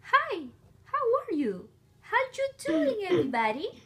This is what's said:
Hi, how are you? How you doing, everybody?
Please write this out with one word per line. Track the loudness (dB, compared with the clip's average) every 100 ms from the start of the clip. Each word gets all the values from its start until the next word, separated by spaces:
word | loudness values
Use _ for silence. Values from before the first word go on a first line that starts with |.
Hi, | 2 0 2 -6 -8 -16 -20 -20
how | -6 -2
are | 2 2 0
you? | -2 -2 -4 -10 _ _ _
How | -2 0 0 -2
you | -4 -4
doing, | -2 2 2 0 0
everybody? | 2 2 2 0 0 -6 -10